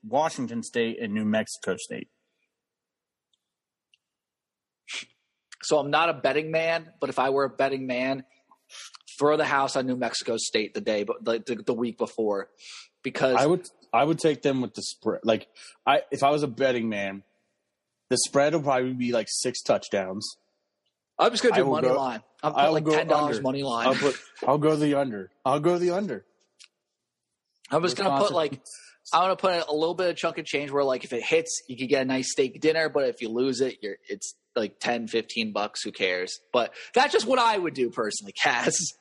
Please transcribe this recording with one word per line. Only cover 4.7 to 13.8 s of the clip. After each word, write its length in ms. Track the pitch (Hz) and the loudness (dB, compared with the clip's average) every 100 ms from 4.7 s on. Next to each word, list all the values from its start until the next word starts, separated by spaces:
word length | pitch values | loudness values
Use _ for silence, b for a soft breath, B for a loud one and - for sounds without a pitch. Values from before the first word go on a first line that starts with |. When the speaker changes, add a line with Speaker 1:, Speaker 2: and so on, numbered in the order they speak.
| _ _ B B _ _ _ _ - | _ _ B B _ _ _ _ -14
Speaker 2:
So 140 | - 151 | 0 0
I'm 140 | 139 | 2
not 180 | 151 170 | 2 2
a 40 | |
betting 380 | 151 135 139 156 | 2 2 2 0
man, 400 | 160 165 165 160 _ | -2 0 -2 -4 _
but 100 | 135 | -4
if 100 | 135 | 0
I 100 | 131 | 2
were 120 | 139 | 2
a 60 | 135 | 0
betting 360 | - 135 135 131 | 2 0 0 -4
man, 380 | 123 131 135 131 _ _ _ _ B B B - - | -2 -2 -4 -8 _ _ _ _ B B B -20 0
throw 160 | 143 151 | 2 2
the 100 | 143 | 2
house 300 | 143 135 139 | 0 0 -2
on 100 | 131 | -2
New 120 | 127 | -2
Mexico 400 | 117 - - 113 | -4 -4 -4 -4
State 360 | - 113 107 | -2 -2 -2
the 80 | - | -4
day, 220 | 104 107 | -2 -2
but 200 | 104 110 | -2 -4
the, 200 | 113 113 107 | -2 -4 -2
the, 180 | 113 | -8
the 100 | 110 | -4
week 240 | 117 120 110 | -2 -2 -2
before, 520 | 113 - 110 101 98 _ B B B _ | -6 -2 -2 -2 -6 _ B B B _
because 320 | - - 131 123 | -10 0 2 4
Speaker 1:
I 100 | 139 | 4
would, 220 | 180 180 _ | 2 -2 _